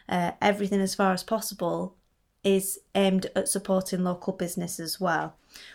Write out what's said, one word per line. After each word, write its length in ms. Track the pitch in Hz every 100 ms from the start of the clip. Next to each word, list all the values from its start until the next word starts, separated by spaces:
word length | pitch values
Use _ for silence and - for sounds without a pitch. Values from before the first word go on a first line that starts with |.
| -
Uh, 220 | 180 175 -
everything 400 | 208 202 196 196
as 120 | 190
far 200 | - 190
as 100 | 180
possible 720 | - 220 - 202 170 165 185 - _ _ _ _
is 380 | 202 190 190 - - 196
aimed 320 | 196 190 -
at 140 | 190 -
supporting 560 | 196 202 190 190 180
local 300 | 180 180 -
business 440 | 185 175 175 175 -
as 220 | 160 -
well, 380 | 185 156 156 - _ - -